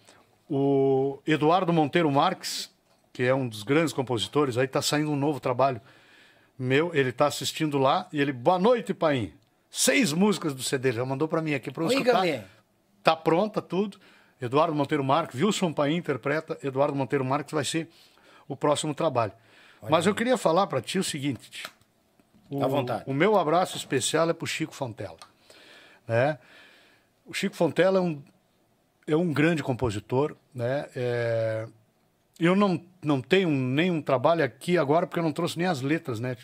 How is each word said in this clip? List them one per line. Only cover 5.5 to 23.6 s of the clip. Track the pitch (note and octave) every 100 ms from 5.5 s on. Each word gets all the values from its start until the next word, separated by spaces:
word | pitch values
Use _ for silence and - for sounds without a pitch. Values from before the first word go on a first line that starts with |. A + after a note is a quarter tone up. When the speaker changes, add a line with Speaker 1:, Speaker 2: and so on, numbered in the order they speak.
| B2 C3+ A#2+ - - _ - - _ _ -
Speaker 1:
meu, | B2+ C3+ F3
ele | D#3 B2+
tá | - D3
assistindo | - - - D#3 C#3+
lá | C3 E3+ F3+
e | D3+
ele, | C#3+
"Boa | B2+ C3 F3+
noite, | G3+ A#3+ -
Paim." | - D#3+ C3+ F#2 - _ _ _
Seis | - - C4+ G3+
músicas | D#3 G#3 F#3+ D#3+
do | C3
C | B2+ C3+
D, | C3
já | A2+
mandou | B2+ C3+ D#3
pra | E3
mim | D#3+
aqui | C#3+ -
pra | C3+
eu | E3+
Speaker 2:
Oi, |
Speaker 1:
escutar. | C4+ B3
Speaker 2:
galera. | A3+ F3+ C3 G2 _ _ _ _ _
Speaker 1:
Tá | -
pronta | D#3+ - E3 G#3+ F3
tudo. | - F3 G#3 - - - _ _
Eduardo | B2 C#3 E3+
Monteiro | D3+ C#3 D3+
Marques, | C3+ D3+ D#3+ A#2+
Wilson | G3 - F3+
Paim | D3 C#3+ F3
interpreta, | D#3+ C3 C#3 D3+ D#3+ -
Eduardo | C#3 C3 D3 C#3
Monteiro | C3 C#3+
Marques | C3 C#3+ D3
vai | D#3
ser | C3 D#3+ D#3+ - _ _ _ - -
o | C3+
próximo | D3+ C#3+ D3+
trabalho. | C#3+ D#3+ B2+ G#2+ - _ - - _
Speaker 2:
Olha | G#2
Speaker 1:
Mas | D#3+ E3+
Speaker 2:
aí. |
Speaker 1:
eu |
queria | G3+ A#3 B3+
falar | F3 E3 F#3+
pra | C3+
ti | - F#3+
o |
seguinte: | F#3 D3+ C#3+ A#2 -
tch. | - - - _ _ _ _ _ _ -
O, | C#3
Speaker 2:
À | C3+
vontade. | C#3+ B2 G#2+ C3
Speaker 1:
o |
meu | C3+ F#3+ G#3
abraço | D3+ E3+